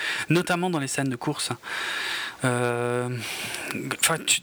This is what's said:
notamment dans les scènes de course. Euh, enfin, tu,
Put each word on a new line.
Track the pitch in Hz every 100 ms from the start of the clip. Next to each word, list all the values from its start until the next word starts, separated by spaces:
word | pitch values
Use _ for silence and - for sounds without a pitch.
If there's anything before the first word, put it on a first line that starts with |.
| - - -
notamment | 160 175 175 185
dans | 165
les | 135
scènes | - 135
de | 120
course. | - 147 - 127 - - - - - - - - 131
Euh, | 123 123 120 120 123 123 123 110 - - - - 135 135 -
enfin, | - 160 -
tu, | -